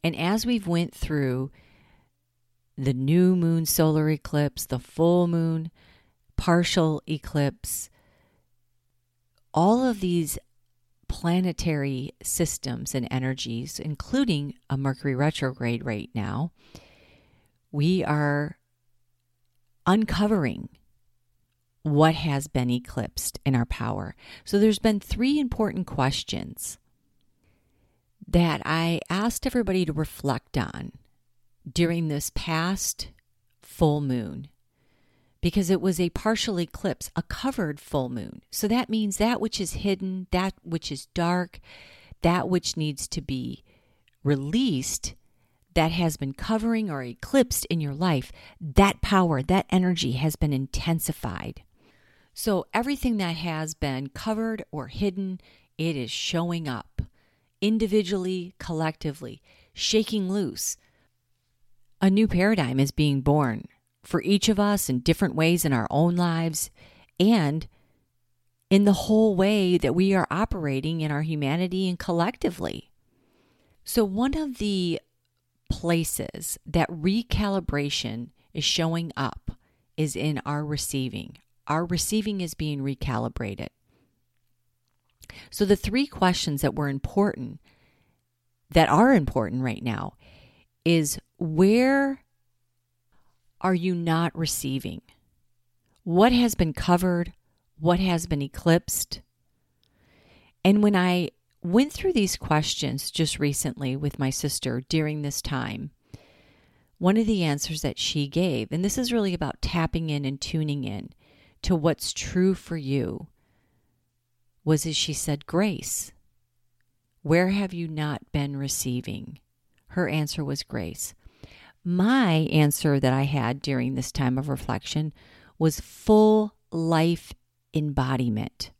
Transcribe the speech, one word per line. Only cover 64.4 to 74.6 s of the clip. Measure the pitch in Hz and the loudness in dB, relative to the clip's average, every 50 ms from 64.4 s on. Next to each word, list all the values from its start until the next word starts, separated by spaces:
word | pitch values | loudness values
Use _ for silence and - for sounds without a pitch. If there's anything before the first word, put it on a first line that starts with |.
| - 220 | 4 2
of | 214 196 | 2 2
us | 208 208 208 196 - - | 2 2 0 0 0 -2
in | 131 123 | -2 0
different | 120 - 165 - 202 - - | 2 2 2 2 2 0 2
ways | 151 160 165 175 170 - | 2 2 4 4 2 2
in | 156 | 2
our | 135 117 107 - | 2 0 0 0
own | - 143 165 175 175 | 2 2 2 2 2
lives | 175 175 175 165 165 165 165 156 - - - _ _ - - _ _ _ _ _ - | 2 0 0 0 -2 -2 -2 -4 -4 -8 -8 _ _ -20 -20 _ _ _ _ _ 2
and | 175 214 233 208 156 143 147 160 - - _ _ _ _ _ _ _ _ _ _ _ _ _ _ _ _ _ _ _ _ | 4 6 6 6 4 2 0 -2 -6 -8 _ _ _ _ _ _ _ _ _ _ _ _ _ _ _ _ _ _ _ _
in | 190 202 202 | 4 6 6
the | 202 | 6
whole | 196 - - - 220 220 220 220 196 | 4 2 2 2 4 6 6 4 4
way | 180 190 202 214 208 190 180 180 | 4 4 4 4 2 4 4 4
that | 175 - 135 - | 4 2 2 2
we | 175 190 196 196 | 4 4 4 4
are | 185 - - | 2 2 0
operating | - 175 220 - - 190 160 143 135 135 147 156 165 165 | 0 -2 -2 -2 -2 -4 -2 -2 -2 -2 -2 -2 -2 -2
in | 156 151 | -2 -2
our | 147 143 | -2 -2
humanity | 156 160 160 151 143 135 147 170 185 180 185 185 190 | -2 -2 -2 -2 0 0 0 0 0 -2 0 -2 0
and | 185 180 | -2 -2
collectively. | - - - 170 170 170 208 - - - - 170 - - - - - - _ _ _ _ _ _ _ _ _ _ _ _ _ _ _ _ _ _ _ _ | -4 -4 -2 0 0 0 -2 -2 -4 -4 -4 -4 -4 -6 -6 -6 -10 -14 _ _ _ _ _ _ _ _ _ _ _ _ _ _ _ _ _ _ _ _
So | - - 240 220 | -2 0 0 0
one | 196 190 208 247 269 285 | 2 0 0 0 0 0
of | 311 311 285 247 | -2 -4 -4 -4
the | - | -4